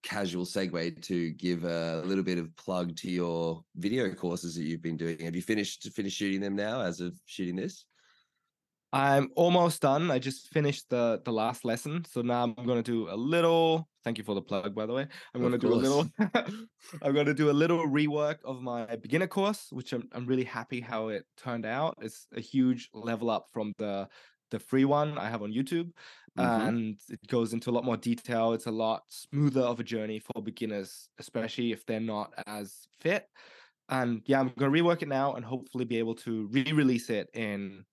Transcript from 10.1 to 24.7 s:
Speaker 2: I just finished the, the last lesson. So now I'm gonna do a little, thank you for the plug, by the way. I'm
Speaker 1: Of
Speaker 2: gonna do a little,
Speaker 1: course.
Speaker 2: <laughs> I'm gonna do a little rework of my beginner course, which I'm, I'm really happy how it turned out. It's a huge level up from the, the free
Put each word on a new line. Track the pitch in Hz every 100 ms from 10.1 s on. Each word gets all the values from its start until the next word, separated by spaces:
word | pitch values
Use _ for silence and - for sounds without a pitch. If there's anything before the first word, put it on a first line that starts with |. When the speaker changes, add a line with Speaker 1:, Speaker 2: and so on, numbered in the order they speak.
Speaker 2:
I | 131
just | 131 131 -
finished | 160 147 135 -
the, | 123 117 110
the | -
last | 113 110 107
lesson. | 120 113 147 160
So | 165 -
now | 120 120
I'm | 123 113 123
gonna | 120
do | 113 117 95
a | 101
little, | 131 170 170 165 165 160 160 _
thank | - 113
you | 104
for | 101
the |
plug, | 90 101 95 101
by | 107
the |
way. | 123 143 - -
I'm | 123
Speaker 1:
Of |
Speaker 2:
gonna | 123 123
do | 123
a | 120
little, | 131 143 160 -
Speaker 1:
course. | 208 240 - 214 226 _
Speaker 2:
<laughs> | - 160
I'm | 147
gonna | 143 147
do | 143 151
a |
little | 143 165 170 160
rework | 139 151 147 147 156
of | - 131
my | 127 120 110 113
beginner | 110 147 185
course, | - 196 208 -
which | - 127
I'm, | 123 107
I'm | - 123
really | 131
happy | 120 117 113 127
how | 113 113 110
it | 104 - _
turned | - 117 110
out. | 123 160 -
It's | 113 - - 113
a |
huge | 117 135 127 123 -
level | 107 113 113 117
up | 107 -
from | - 107 101
the, | 107 98 98 - - _ _
the | 110
free | -